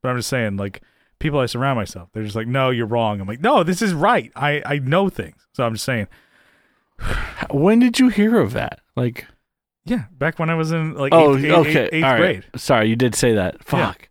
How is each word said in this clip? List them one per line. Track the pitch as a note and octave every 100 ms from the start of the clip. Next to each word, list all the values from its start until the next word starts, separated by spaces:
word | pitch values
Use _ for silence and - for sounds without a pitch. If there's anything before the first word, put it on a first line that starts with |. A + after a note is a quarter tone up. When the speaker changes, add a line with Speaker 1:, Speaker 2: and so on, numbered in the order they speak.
Speaker 1:
But | C3
I'm | B2
just | A2+
saying, | C3 A2+ G2
like, | G2 - _ _ _ _
people | D#3+ D3
I | B2
surround | A#2+ C3+ B2+
myself, | G2 F#2+ F2
they're | G#2+
just | G#2+ G#2+
like, | A2+
"No, | C3 C3
you're | B2+ A2+
wrong." | A#2 A2+ G#2
I'm | G2
like, | A#2+
"No, | F#3+ C#4
this | E3+ F3
is | A3
right. | E3 F#3 A#3 B2 -
I, | C#3+ D3
I | - C#3+
know | C3 E3 G3
things." | - - _ _
So | - A#2+
I'm |
just | A2
saying. | - B2 G2+ - _ _ _ _ _ _ _ _
Speaker 2:
<sighs> | - - - - -
When | C#3 E3+ A3+
did | B3 A#3
you | B3+
hear | G#3 G#3+ A3+
of | B2
that? | A#2+ - - _ -
Like, | B2 A#2 - _ _ _ _ _
Speaker 1:
Yeah, | - A#3 G#2+
back | - D3 -
when | D#3+
I |
was | E3 D#3+
in, | E3 D#3+
like, | D3+ C#3
Speaker 2:
Oh, | D#3+ D3+ C#3
Speaker 1:
eighth, |
eighth, | D3
Speaker 2:
okay, | E3+ D3+ D#3 A#2+
Speaker 1:
eighth | D#3+
Speaker 2:
all | D#3+
right. | B2
Speaker 1:
grade. | F3 G#2 - -
Speaker 2:
Sorry, | - B2+ A2
you | A2+
did | B2+
say | - B2+
that. | A2 F2+ -
Speaker 1:
Yeah. | - C#3 A2
Speaker 2:
Fuck. | - -